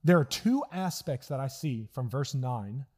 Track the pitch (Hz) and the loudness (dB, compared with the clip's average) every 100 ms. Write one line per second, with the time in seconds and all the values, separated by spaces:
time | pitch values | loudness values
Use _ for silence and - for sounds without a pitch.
0 | 151 175 135 - 220 262 285 180 185 - | 8 6 6 0 2 2 0 -2 -2 -4
1 | - 127 - 135 135 - 156 117 110 - | -6 -6 -4 -4 -4 -4 -4 -4 -6 -6
2 | 120 131 139 135 127 120 98 123 135 | -4 -2 -2 -2 -2 -4 -4 -8 -10